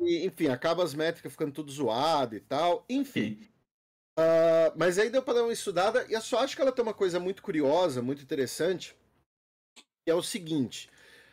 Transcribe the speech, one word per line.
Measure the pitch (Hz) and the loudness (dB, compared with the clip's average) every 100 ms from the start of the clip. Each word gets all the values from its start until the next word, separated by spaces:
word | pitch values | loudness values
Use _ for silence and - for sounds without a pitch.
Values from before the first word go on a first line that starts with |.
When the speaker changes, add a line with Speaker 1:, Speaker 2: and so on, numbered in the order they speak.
| 175 170 | -2 0
Speaker 1:
enfim, | 180 - 151 | -2 -2 -2
acaba | 123 165 170 | 0 0 0
as | 165 | -2
métricas | 147 160 165 156 | -2 -4 -4 -10
ficando | - 147 | -8 -6
tudo | 147 147 | -6 -10
zoado | 139 117 117 156 151 120 | -4 -2 0 0 0 -2
e | 104 | -6
tal, | - 135 175 170 - | -6 -2 0 0 -2
enfim. | 262 262 233 214 214 | -4 -4 -4 -6 -8
Speaker 2:
Sim. | - _ _ _ _ _ _ - | -16 _ _ _ _ _ _ 2
Speaker 1:
Ah, | 165 165 165 165 160 | 4 6 6 6 4
mas | 160 175 180 | 4 2 2
aí | 226 | 2
deu | 262 | 0
pra | 277 | 2
dar | 240 | 0
uma | 233 | 0
estudada, | 233 208 175 202 240 - | -2 -2 0 2 0 -2
e | |
a | 220 | -4
Swastika, | - 226 269 - | -2 -2 -2 0
ela | 277 | 0
tem | 254 | 0
uma | 220 | -2
coisa | 208 190 175 | 0 0 0
muito | 180 190 | -4 -6
curiosa, | - 156 135 170 180 127 | -4 0 2 4 2 0
muito | 123 139 | -4 -6
interessante, | - 147 123 - 165 175 - - _ _ _ _ _ _ _ | -6 -4 -4 -2 -2 -2 -8 -20 _ _ _ _ _ _ _
que | - _ _ 165 | -20 _ _ -2
é | |
o | 170 | -2
seguinte, | 190 220 160 156 120 - - _ - - _ | -2 -8 -4 -4 -4 -8 -18 _ -20 -20 _